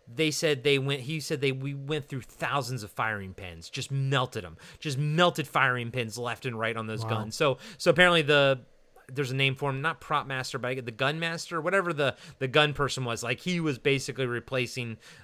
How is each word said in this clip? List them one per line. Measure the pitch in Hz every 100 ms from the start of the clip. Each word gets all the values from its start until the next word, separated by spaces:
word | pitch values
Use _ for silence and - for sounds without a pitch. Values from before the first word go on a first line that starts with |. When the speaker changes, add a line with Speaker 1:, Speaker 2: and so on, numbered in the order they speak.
| -
Speaker 1:
they | 120 156
said | 147 160 143
they | 143 139
went, | 135 139
he | 120 160
said | 139 147
they, | 135
we | 131 139
went | 139 139 151 135
through | 135
thousands | - - 139 139 120 127
of | 104
firing | - 110 104 95
pins, | 92 92 82 -
just | 135 -
melted | 135 135 135 127 110 90
'em, | 82 - -
just | 156 131
melted | 147 160 175 170 143
firing | 147 131 123 117
pins | 127 110 113
left | 120 113 131
and | 113
right | 113 113
on | 110
those | 110
Speaker 2:
Wow. | 110
Speaker 1:
guns. | 110 110 -
So, | 147 131 - -
so | 180
apparently | 156 180 170
the, | 143 147 139 131 - _ _ - -
there's | 131 127
a | 135
name | 135 131
for | 143
him, | 135
not | 156 151
prop | - 147 135
master, | 131 127 127
but | 123
I | 131
get | 120
the |
gun | 110 135 160
master, | 165 165 - 165
whatever | 156 196 175
the, | 151 135 - - -
the | 131
gun | 151 151 139
person | 135 - 123
was. | 113
Like, | 117 127
he | 180 175
was | 156 123
basically | 143 139 135 127 127
replacing, | 120 - 131 123 127 117 110 - -